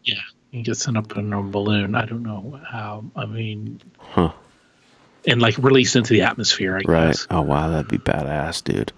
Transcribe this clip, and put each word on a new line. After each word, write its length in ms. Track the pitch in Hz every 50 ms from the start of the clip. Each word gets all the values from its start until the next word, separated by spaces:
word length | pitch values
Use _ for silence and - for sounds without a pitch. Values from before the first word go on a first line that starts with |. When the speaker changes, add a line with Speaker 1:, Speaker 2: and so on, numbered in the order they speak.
| _
Speaker 1:
Yeah, 120 | - 107 98 - - _ _ _ _
you 60 | - 120
can 40 | 113
get 120 | 117 113
sent 200 | - - 139 117
up 180 | 110 107 - -
in 140 | 104 101 104 101
a 80 | 101
balloon. 540 | 98 98 101 101 101 104 107 104 98 98 107
I 100 | 117 110
don't 180 | - 117 117 120
know 360 | 110 104 98 95 127 151 - - -
how, 360 | - 113 107 104 104 107 107 - _
I 100 | - 117
mean, 560 | 107 107 113 110 107 107 104 107 110 - - _ - _
Speaker 2:
Huh. 340 | _ - - - - 90 80 - - _ _ _ _ _ _ _ _ _ _ _ _ _ _ _ _ _
Speaker 1:
and, 160 | 151 131 120
like, 160 | 117 113 110
released 380 | - 127 139 135 131 123 - -
into 180 | 123 110 - 113
the 80 | 101 98
atmosphere, 540 | 117 - - 107 - - - 98 95 92
I 140 | 92 95 -
Speaker 2:
Right. 160 | 82 82 80
Speaker 1:
guess. 200 | 80 - - - -
Speaker 2:
Oh, 120 | 85 82
wow, 280 | 73 71 69 73 78 80
that'd 180 | 82 78 71
be 100 | - -
badass, 680 | - - - - 76 71 69 73 73 69 80 85 - -
dude. 280 | - - 50 - - -